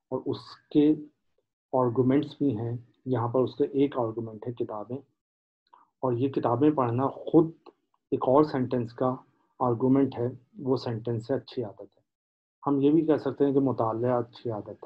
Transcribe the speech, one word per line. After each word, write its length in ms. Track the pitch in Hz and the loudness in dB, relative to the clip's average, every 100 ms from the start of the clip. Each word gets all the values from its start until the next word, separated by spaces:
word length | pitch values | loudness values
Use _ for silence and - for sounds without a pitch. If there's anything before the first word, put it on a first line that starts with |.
| - | -8
और 80 | 131 | -8
उसके 760 | - 120 - - _ 151 147 151 - _ _ _ _ _ - 127 | -6 -8 -10 -20 _ 4 4 2 -4 _ _ _ _ _ -4 0
arguments 580 | 123 120 127 135 - - | 0 2 2 2 0 -2
भी 120 | 143 | -2
हैं। 420 | 110 117 120 - _ 131 | -2 -6 -8 -12 _ -4
यहाँ 220 | 123 117 | -2 0
पर 100 | 127 | 0
उसका 260 | 120 - 143 | 0 0 -2
एक 320 | 135 139 135 | 2 0 0
argument 480 | 113 113 113 107 123 | -4 -4 -10 -10 -10
है 80 | |
किताबें, 440 | 117 113 107 104 135 - _ _ _ _ _ _ _ _ - | -8 -6 -8 -10 -12 -12 _ _ _ _ _ _ _ _ -4
और 100 | 131 | -2
ये 160 | 117 139 | 0 0
किताबें 460 | 143 117 120 151 151 | 0 0 4 2 4
पढ़ना 320 | 120 120 135 | 0 0 -2
खुद 460 | - - 160 160 - - _ _ _ - | -4 4 4 4 -2 -20 _ _ _ -6
एक 100 | 123 | -2
और 220 | - 139 151 | 4 4 4
sentence 480 | 135 127 127 117 | 0 -2 -4 -6
का 320 | - 127 127 _ _ _ - | -2 -2 -2 _ _ _ -4
argument 540 | 123 117 127 135 131 120 | -2 0 2 4 2 -2
है, 240 | 120 123 _ - | -6 -6 _ -10
वो 200 | 131 131 | -2 -2
सेंटेंस 540 | 127 110 120 113 117 | -2 -6 -4 -6 -4
है 60 | 131 | -6
अच्छी 240 | - - | -6 -10
आदत 200 | 107 95 | -10 -12
है। 220 | 101 _ _ _ _ _ _ _ 143 | -20 _ _ _ _ _ _ _ -2
हम 160 | 143 | 2
ये 100 | 143 | 4
भी 140 | 160 160 | 4 2
कह 120 | 143 | 0
सकते 260 | 139 120 | 0 0
हैं 100 | 139 | 2
कि 60 | 139 | 2
मुताला 580 | 135 113 113 113 123 123 | 0 0 -2 -2 0 -2
अच्छी 320 | 113 - 120 | -4 -8 -8
आदत 280 | 104 98 98 | -8 -10 -16